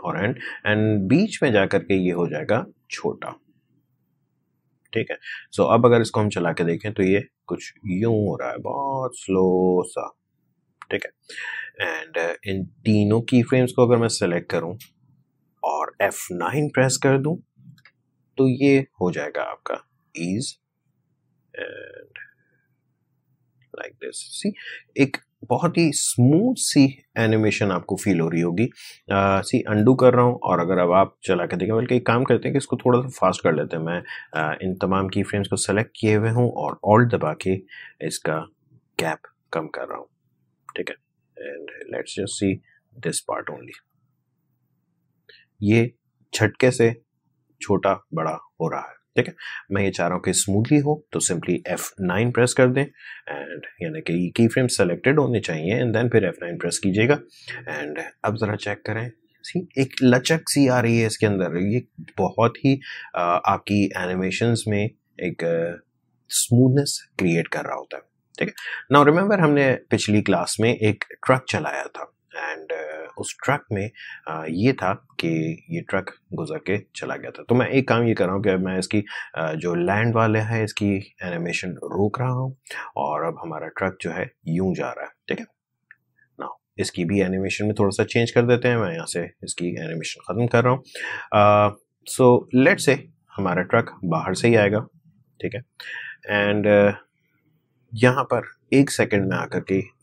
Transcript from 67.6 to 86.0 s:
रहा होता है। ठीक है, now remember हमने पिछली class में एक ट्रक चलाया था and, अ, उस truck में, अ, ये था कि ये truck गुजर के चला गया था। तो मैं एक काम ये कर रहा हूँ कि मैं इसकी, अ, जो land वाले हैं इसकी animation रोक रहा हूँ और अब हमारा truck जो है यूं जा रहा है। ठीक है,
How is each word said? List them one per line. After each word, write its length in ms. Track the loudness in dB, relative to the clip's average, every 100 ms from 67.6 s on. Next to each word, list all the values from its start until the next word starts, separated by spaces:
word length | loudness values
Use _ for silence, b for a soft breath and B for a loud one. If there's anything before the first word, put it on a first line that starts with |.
| -6
रहा 100 | -8
होता 220 | -10 -14
है। 60 | -16 _ _ -6
ठीक 80 | -6
है, 60 | B B B 4
now 160 | 6 8
remember 300 | 6 4 4
हमने 360 | 4 4 4 2
पिछली 460 | 0 0 2 2
class 360 | 4 2 0 0
में 180 | 2 2
एक 260 | 2 0 -6 -6 2
ट्रक 200 | 2 2
चलाया 340 | -4 -4 -6
था 280 | -8 -12 -16 _ _ -10 -10 -10
and, 160 | -8
अ, 200 | -8 -8 -12 -14 -12
उस 200 | -12 -6
truck 220 | -2 -2 -2
में, 200 | -6 -6 B B B -10
अ, 180 | -8 -6
ये 240 | 0 2
था 200 | 2 0
कि 680 | -2 -6 -6 -2 0 -2 -6 -8
ये 120 | -10
truck 340 | -4 -4 -4 -12 _
गुजर 240 | -10 -8 -8
के 280 | -4 -4 -6 -12
चला 200 | -10 -10
गया 160 | -12
था। 120 | -16
तो 120 | -2 0
मैं 140 | 2
एक 180 | 0 0
काम 160 | 0
ये 100 | 2
कर 120 | 0 0
रहा 100 | 0
हूँ 80 |
कि 60 | 0
मैं 300 | 0 0 -2
इसकी, 240 | -2 -2 B B B -6
अ, 180 | -4
जो 220 | -4 -4 -2
land 400 | 0 0 2 2
वाले 240 | 2 2
हैं 240 | 0 -2
इसकी 520 | -2 -2 0 0 -4 _
animation 460 | -8 -6 -6 -6 -8
रोक 500 | -10 -8 -2 -2 0
रहा 100 | -2
हूँ 280 | -2 -4 -8 B B B -6
और 260 | -4 -2
अब 140 | -4 -6
हमारा 260 | -10 -10 -10
truck 300 | -4 -4 -4
जो 100 | -8
है 220 | -6 -8 -10 -4
यूं 260 | -2 0
जा 180 | -2 -4
रहा 140 | -8 -12
है। 60 | -16 -8
ठीक 100 | -8
है, 60 | -8 _ _ _ _ -20